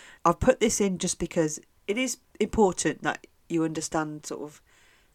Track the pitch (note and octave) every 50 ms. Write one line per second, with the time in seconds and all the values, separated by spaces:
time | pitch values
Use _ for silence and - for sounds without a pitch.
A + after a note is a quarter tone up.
0 | - - - - - E3 E3+ - - B3 B3+ - A3 A#3 - - G#3 G3 F#3 E3+
1 | - F3 - - F3 - - F3 D#3+ D#3 D#3 - - _ _ _ _ - G3+ B3
2 | C4 B3 - - _ _ _ - G#3+ - - A3+ G#3+ F#3 E3+ - - D#3+ - -
3 | - D3+ - - _ - _ _ _ - E3+ E3 D#3+ E3 D#3 E3 D#3 - - D#3+
4 | D#3 D3+ D3+ D3+ - - D3+ - D3 D3+ - - _ _ _ _ _ _ _ _
5 | _ _ _